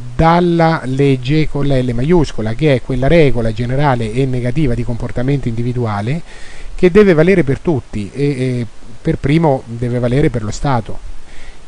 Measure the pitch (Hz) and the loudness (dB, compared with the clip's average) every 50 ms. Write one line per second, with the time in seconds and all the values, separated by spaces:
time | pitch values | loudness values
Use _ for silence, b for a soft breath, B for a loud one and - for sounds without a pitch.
0 | 117 123 - - 165 165 170 175 180 175 170 165 165 160 160 156 - 131 131 135 | -6 -8 -2 2 2 4 4 4 4 2 2 2 2 2 2 0 -2 -4 -2 0
1 | 143 143 135 131 123 127 147 156 151 - - 143 139 143 139 131 127 123 117 117 | 2 2 2 0 0 0 0 2 2 0 0 0 0 2 2 2 0 0 0 -2
2 | 127 147 180 175 147 - - - 107 110 117 - 156 156 135 117 - - 135 120 | 2 4 4 4 4 2 -2 -4 -2 -2 -2 0 2 2 2 2 0 -2 -2 0
3 | 131 139 156 175 151 139 113 123 113 113 110 104 120 117 127 131 147 147 131 120 | 2 4 6 6 6 4 4 2 0 0 -2 -2 -4 -2 0 0 2 2 2 0
4 | 113 110 110 123 139 135 127 123 120 123 120 151 165 127 117 113 120 113 120 113 | -2 -4 -2 -2 -2 0 0 -2 -2 -2 0 0 0 0 0 0 -2 -4 -2 -4
5 | 120 - - - 123 135 143 139 123 123 113 113 120 123 123 123 120 110 104 101 | -4 -4 -4 -2 0 0 0 0 0 -2 -2 -2 -2 -2 -2 -2 -2 -2 -2 -4
6 | 104 113 143 170 - B B B B B B B B B B - 185 180 165 208 | -4 -4 -4 -6 -6 B B B B B B B B B B 2 2 4 6 6
7 | 214 196 170 147 160 180 196 180 151 135 139 - - - 160 123 - - - 107 | 6 6 6 4 4 4 4 2 2 0 0 -2 -2 -2 -2 -2 -4 -6 -8 -8
8 | 101 90 - 117 143 143 143 123 127 131 127 123 120 110 - - - - - - | -8 -6 -4 -2 -2 -2 0 -2 -2 -2 -2 -4 -6 -6 -8 -12 -12 -12 -12 -6
9 | - 160 156 - - 131 143 165 165 156 135 131 - - 117 120 120 123 120 123 | -4 -4 -4 -2 0 0 2 2 4 2 0 0 -4 -8 -8 -6 -4 -4 -2 -2
10 | 120 120 120 135 147 120 117 123 107 104 107 - - 147 135 120 110 - - - | 0 0 2 2 2 2 0 -2 -4 -4 -4 -4 -2 0 0 0 -2 -2 -6 -6
11 | - - - - B B B B B B B B B | -4 -6 -6 -6 B B B B B B B B B